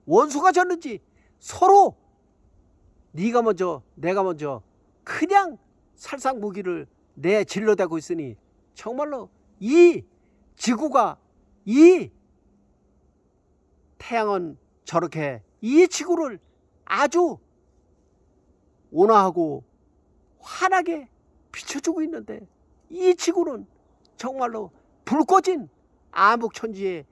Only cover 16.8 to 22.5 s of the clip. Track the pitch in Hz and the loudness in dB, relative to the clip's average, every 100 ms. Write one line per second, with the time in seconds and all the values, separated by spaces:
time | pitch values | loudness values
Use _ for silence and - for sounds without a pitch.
16.8 | - 202 277 339 339 214 _ _ _ _ | -6 -2 0 2 0 -2 _ _ _ _
17.8 | _ _ _ _ _ _ _ _ _ _ | _ _ _ _ _ _ _ _ _ _
18.8 | _ 147 202 214 190 175 160 139 - _ | _ 2 4 6 4 0 -4 -6 -14 _
19.8 | _ _ _ _ _ _ - - 370 370 | _ _ _ _ _ _ -18 -4 -2 0
20.8 | 339 320 254 _ _ _ _ - - 277 | -2 -6 -10 _ _ _ _ -18 -12 -8
21.8 | 330 320 311 311 214 - 202 | -6 -4 -6 -8 -14 -16 -20